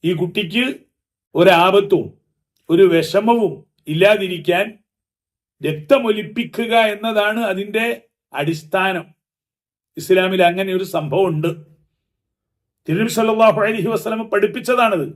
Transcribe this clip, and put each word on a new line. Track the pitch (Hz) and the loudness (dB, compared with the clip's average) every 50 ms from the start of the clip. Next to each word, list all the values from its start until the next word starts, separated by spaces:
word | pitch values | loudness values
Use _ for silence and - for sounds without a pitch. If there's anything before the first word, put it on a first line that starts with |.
| - | -2
ഈ | 165 185 151 | -2 -2 -2
കുട്ടിക്ക് | 180 170 - 208 202 165 180 233 254 262 269 - _ _ _ _ _ _ _ _ _ _ _ 151 | -4 -4 -4 -6 -6 -2 -2 -2 -2 -2 -6 -10 _ _ _ _ _ _ _ _ _ _ _ 4
ഒരാപത്തും | 175 190 180 165 175 185 190 202 196 202 190 151 117 - - _ _ _ _ _ _ _ _ _ _ - | 4 6 6 6 4 4 4 2 2 2 0 0 0 -6 -14 _ _ _ _ _ _ _ _ _ _ 0
ഒരു | 165 170 196 185 170 | 4 4 6 6 4
വിഷമവും | 165 160 160 - 202 214 226 233 233 214 180 - - _ _ _ _ _ - | 2 0 2 -2 0 2 2 2 2 0 -2 -4 -8 _ _ _ _ _ -6
ഇല്ലാതിരിക്കാൻ | 151 160 190 202 214 202 196 185 185 165 147 170 170 180 202 226 - _ _ _ _ _ _ _ _ _ _ _ _ _ _ _ _ _ - | 0 2 4 4 4 2 0 -6 -8 -6 -2 -2 -2 -2 -2 -4 -8 _ _ _ _ _ _ _ _ _ _ _ _ _ _ _ _ _ -8
രക്തമൊലിപ്പിക്കുക | 156 151 151 - - 269 269 240 226 214 214 208 - - 233 240 - - - 233 220 226 226 226 214 208 | -8 -6 -8 2 2 2 2 2 -2 -4 -4 -4 -8 -6 -8 -8 -6 -6 -8 -4 0 2 2 2 2 -2
എന്നതാണ് | 208 214 226 226 214 208 208 220 233 233 202 | -4 -6 -4 -2 0 0 0 -2 -2 -4 -4
അതിൻ്റെ | 190 190 202 214 208 220 226 233 233 233 _ _ _ _ _ _ - 131 | -4 -6 -8 -6 -4 -4 -4 -4 -6 -8 _ _ _ _ _ _ -8 -6
അടിസ്ഥാനം. | 147 156 165 156 - - - 190 185 190 185 170 - _ _ _ _ _ _ _ _ _ _ _ _ _ _ _ _ _ _ - | -4 -4 -4 -6 -8 -4 -2 -2 -2 0 -2 -4 -8 _ _ _ _ _ _ _ _ _ _ _ _ _ _ _ _ _ _ -16
ഇസ്ലാമിൽ | - - 185 185 185 185 190 180 180 175 | -2 2 2 2 2 0 2 2 2 2
അങ്ങനെ | 175 185 196 190 185 | 2 0 -4 -4 -4
ഒരു | 185 190 185 - | -4 -4 -4 -6
സംഭവം | 165 151 147 143 180 190 180 | -8 -6 -2 0 0 0 0
ഉണ്ട്. | 160 151 160 170 165 - - _ _ _ _ _ _ _ _ _ _ _ _ _ _ _ _ _ _ _ _ _ _ _ _ | 0 -2 -4 -4 -6 -6 -16 _ _ _ _ _ _ _ _ _ _ _ _ _ _ _ _ _ _ _ _ _ _ _ _
തിരുനബി | - 156 185 226 233 - | -4 -2 -2 -2 -2 0
സല്ലല്ലാഹു | 214 226 220 220 220 226 220 180 180 208 | 0 2 2 4 6 6 6 6 4 0
അലൈഹി | 220 220 226 170 - - | -2 -2 -2 -2 -2 -2
വസല്ലം | - - 262 220 220 226 196 - | -2 -4 -4 -6 -6 -6 -2 0
പഠിപ്പിച്ചതാണത്. | 202 202 208 160 247 175 240 247 247 240 220 202 170 139 165 160 | 0 0 0 -2 -6 -2 -2 0 2 2 2 0 -2 -4 -6 -10